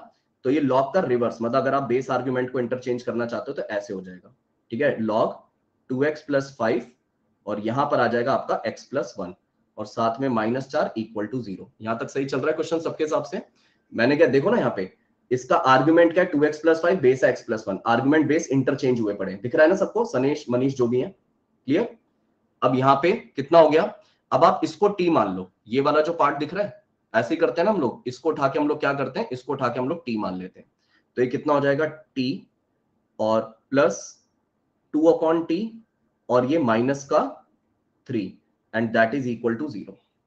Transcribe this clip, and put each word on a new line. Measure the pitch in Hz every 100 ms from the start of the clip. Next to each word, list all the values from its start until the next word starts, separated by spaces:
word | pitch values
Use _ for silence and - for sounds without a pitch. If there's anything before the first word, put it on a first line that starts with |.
| - _ _ _ 127
तो |
ये | 151
log | 135 131 135
का | 185
रिवर्स, | 139 123 117 -
मतलब | 113 135
अगर | 131
आप | 139 123
बेस | 123 131
आर्गुमेंट | 131 131 127 127
को | 135
इंटरचेंज | 117 127 123 123
करना | 120 113 117
चाहते | 117 -
हो | 123
तो | 101
ऐसे | 104 -
हो | 95
जाएगा। | 92 90 - _ _ _ _
ठीक | 117
है, | 143 113
log | 110 107 - - - _ _ _ _
two | 131
x | 147 151
plus | - 139 135 -
five | 131 160 - _ _ _ _ _ 98
और | 107
यहाँ | 107 127 143
पर | 135
आ | 110
जाएगा | 120 127
आपका | 117 - 185 113
x | -
plus | - 131 - 104
one | 90 95 _ _ _ -
और | 107
साथ | - 113 117
में | 135
माइनस | 117 110 131 135
चार | 151 - 113
equal | 107 104 107
to | 131
zero। | 104 92 92 _
यहाँ | 110 117
तक | 139
सही | 139 135
चल | 139
रहा | 147
है |
क्वेश्चन | 160 156 165
सबके | 156 -
हिसाब | 151 147
से? | 139 202 - _ _ _ _
मैंने | 107 123 147
क्या, | 151
देखो | 135 170
ना | 226
यहाँ | 131 98
पे | 92 - _ _ _
इसका | 127 - 175
argument | 127 131 143 165 170
क्या | 170
है, | 185
two | 143
x | 147 151
plus | 165 160
five, | 175 185
base | 127 131
है | 147
x | -
plus | - 110 -
one, | 95 113
Argument | 120 135 156 135
base | 156 -
interchange | 135 131 139 131 120
हुए | 104
पड़े | 95 95
हैं, | 95
दिख | 120 -
रहा |
है | 156
ना | 143
सबको, | - 214 233
सनेश, | 131 135 147 -
मनीष, | 123 135 131
जो | 117
भी | 123
है, | 175 - _ _ _ _ -
Clear? | 160 233 - _ _ _ _ _ _
अब | 131 131
यहाँ | 135 135
पे | 170 226 - -
कितना | 135 170
हो | 156
गया, | 156 214 - _ _ _
अब | 131
आप | 170 185
इसको | 147 - 202
t | 202 175
मान | 147 101 92
लो, | 92 _ 104
ये | 127
वाला | 143 147
जो | 156 165
part | 143 147
दिख | 147
रहा | 185
है, | 202 - _ _ _
ऐसे | 113 117
ही | 156
करते | 165 170
हैं | 196
ना |
हम | 202
लोग, | 120 - 123
इसको | - 160
उठा | 151 135
के | 156
हम | 147
लोग | 147
क्या | 143
करते | 139 127 156
हैं, | 226
इसको | 127 -
उठा | 135 123
के | 120
हम | 127
लोग | 170 127
t | 110
मान | 98 92
लेते | 90 -
हैं, | - _ _ _ _ -
तो |
ये | 127
कितना | 135 151
हो | 143
जाएगा, | 139 139 147 - - -
t | 127 196 - _ _ _ _ _ _ -
और | 110 110 - - _
plus | 135 165 - - - _ _ _ _ _ _ _
two | 151 165
upon | 160 160 165 165
t | 170 226 - - _ _ _ -
और | 123 123
ये | 170
minus | 120 110 127 139 -
का | 156 269 - _ _ _ _ _ _ -
three | 117 95 - _ _ _
and | 110 117
that | 113 113
is | 143 123
equal | 110 117 113
to | 147
zero। | 104 82 95 _ _